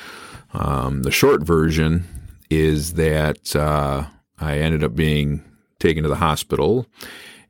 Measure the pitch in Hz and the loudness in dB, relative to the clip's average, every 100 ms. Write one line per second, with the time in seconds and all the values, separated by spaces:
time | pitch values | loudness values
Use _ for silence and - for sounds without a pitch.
0 | - - - - - - 73 69 65 67 | -20 -18 -20 -20 -12 -6 -2 -2 -2 -2
1 | 65 - 135 143 82 82 80 78 78 85 | -2 2 4 4 4 2 4 2 2 2
2 | 87 - - - - 78 78 76 82 85 | -2 -12 -18 -18 -2 2 2 2 -2 0
3 | 80 78 76 - - 73 76 73 71 69 | 2 2 0 -2 -4 -2 0 0 0 -2
4 | 73 - _ - 78 73 80 80 76 58 | -6 -14 _ -8 -4 -2 0 0 -2 0
5 | 78 76 73 76 - _ _ - 90 80 | 0 2 0 -4 -8 _ _ -2 0 0
6 | 78 71 80 73 - 69 76 123 123 - | -2 0 0 -2 -2 -2 0 0 -4 -14
7 | - - - - | -20 -18 -20 -20